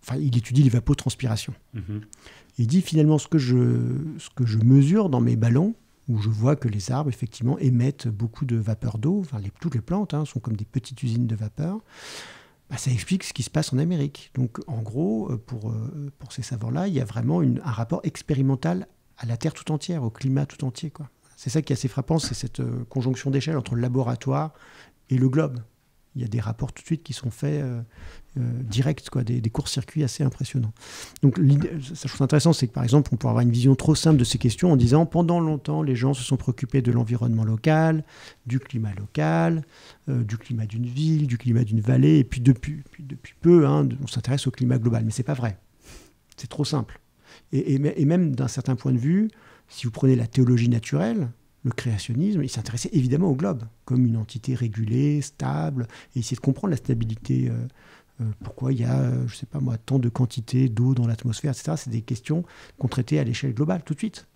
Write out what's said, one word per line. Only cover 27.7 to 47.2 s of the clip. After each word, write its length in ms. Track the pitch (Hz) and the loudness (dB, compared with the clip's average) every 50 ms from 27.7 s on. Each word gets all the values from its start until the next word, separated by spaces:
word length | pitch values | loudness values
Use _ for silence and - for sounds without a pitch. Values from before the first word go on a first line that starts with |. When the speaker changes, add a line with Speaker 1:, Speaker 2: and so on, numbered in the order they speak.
| 123 117 117 113 _ - - - - - - _ - | -6 -6 -8 -10 _ -18 -18 -18 -18 -18 -20 _ -6
Speaker 1:
euh, 260 | 135 123 120 120 120 127 | -4 -4 -4 -4 -4 -6
directs, 440 | 113 101 117 131 151 151 - - - | -4 -2 0 0 0 -2 -4 -8 -8
quoi, 120 | - 135 123 | -6 -4 -2
des, 180 | 107 123 123 | -2 -2 -2
des 100 | 110 113 | -2 -2
courts-circuits 520 | - - 143 - - 139 120 - - 156 147 | -4 -4 -6 -4 -6 -6 -8 -6 -4 -2 -2
assez 220 | 123 - - 147 | -2 -2 -2 -2
impressionnants. 480 | 131 - - 139 - - 131 117 107 - _ - - - - - - - - - | -2 -2 -4 -10 -6 -4 -4 -4 -4 -6 _ -18 -20 -18 -18 -18 -18 -6 2 4
Donc, 160 | 139 120 - | 4 4 6
l'idée, 320 | - 135 143 143 160 - - 156 135 135 170 | 6 6 6 6 2 -2 -4 -6 -10 -10 -12
ça, 140 | - - 131 | -10 -10 -10
je 40 | - | -2
trouve 120 | - 139 | 0 0
intéressant, 280 | 123 - 151 - 170 165 | 4 4 4 6 4 4
c'est 140 | - - | 4 2
que, 60 | 113 - | -2 -2
par 100 | 139 127 | -2 0
exemple, 280 | 117 120 151 143 - - | 4 6 6 6 4 0
on 40 | |
peut 120 | 110 - 120 | 0 0 0
avoir 140 | 117 117 120 | 2 4 4
une 100 | 120 117 | 4 4
vision 240 | 120 120 135 135 | 6 6 6 6
trop 180 | - - - 156 | 6 6 2 2
simple 240 | - - 165 156 139 | 4 6 6 6 6
de 60 | 123 | 6
ces 120 | - - | 2 0
questions 360 | - - 123 110 - - 180 160 | 0 2 0 0 2 4 4 6
en 40 | |
disant, 300 | 131 - 117 127 156 165 | 6 6 6 6 6 4
pendant 320 | - - 170 170 165 175 175 | 4 2 2 2 4 2 2
longtemps, 440 | 165 156 156 143 - - 147 156 156 | 2 0 0 -2 -2 -4 -2 -2 0
les 120 | 143 127 | 0 0
gens 180 | 113 123 135 143 | 2 2 0 0
se 120 | 127 123 | 0 -2
sont 120 | - 135 | -2 -2
préoccupés 460 | 127 - - 120 - - 120 - 139 120 | -2 0 -2 -2 -2 -4 -2 0 0 2
de 80 | 120 | 4
l'environnement 540 | 117 117 120 110 123 120 113 120 113 113 113 | 2 2 2 0 0 0 0 2 2 2 2
local, 600 | 110 110 107 - 160 156 156 160 160 160 156 151 _ - - - - - _ _ | 0 0 0 2 2 4 4 4 4 2 0 -2 _ -16 -20 -20 -20 -20 _ _
du 140 | 117 120 131 | -4 -2 -2
climat 340 | - - - 120 110 104 98 | -4 -4 -6 -4 -4 -4 -6
local, 720 | 95 101 - _ 151 156 156 165 165 165 170 165 160 147 _ _ - - - - _ _ - | -8 -10 -8 _ -2 0 2 2 2 2 2 0 -2 -4 _ _ -20 -20 -20 -20 _ _ -4
euh, 160 | 135 123 117 | -2 -2 -2
du 120 | 104 113 | -2 -4
climat 300 | 110 - - 123 113 110 | -6 -6 -6 -4 -4 -4
d'une 200 | 104 104 113 123 | -4 -4 -4 -4
ville, 420 | 120 123 135 156 160 160 156 147 139 | -4 -2 -2 0 2 2 2 2 0
du 100 | 117 113 | -2 -2
climat 240 | - 127 113 117 123 | 0 2 2 2 2
d'une 180 | 104 110 113 | 2 0 0
vallée, 380 | 104 110 127 127 131 147 160 151 | 2 4 4 6 6 6 6 6
et 60 | 127 | 4
puis 160 | - - 131 | 2 -2 2
depuis, 420 | 120 131 131 - - - 151 156 139 - | 4 4 4 4 2 -10 -10 -10 -14 -18
puis 140 | - - 156 | -18 -16 -14
depuis 300 | 135 131 127 _ - - _ | -14 -14 -16 _ -20 -20 _
peu, 280 | - 165 175 170 151 139 | 6 8 8 8 8 6
hein, 200 | 143 151 143 131 117 131 135 | 6 4 2 2 0 -2 -6
on 60 | 120 | -4
s'intéresse 400 | - 120 - - 131 139 - 127 | -4 -4 -2 0 -2 0 0 -2
au 20 | |
climat 280 | - - 127 123 127 123 | -2 0 2 2 2 2
global. 260 | 110 120 113 113 110 | 2 2 2 2 0
Mais 80 | 110 107 | -2 -2
c'est 100 | - 123 | -4 -2
pas 120 | - 147 | -2 -2
vrai. 240 | 127 120 113 98 - _ _ _ _ _ - - - - _ _ _ _ _ - | -2 -2 -4 -4 -6 _ _ _ _ _ -20 -20 -20 -20 _ _ _ _ _ -20
C'est 120 | - - 120 | -16 -16 -12
trop 160 | - - 147 | -4 -4 -4
simple. 360 | - - 139 110 - - - _ _ _ _ | -2 -2 -2 -4 -4 -10 -20 _ _ _ _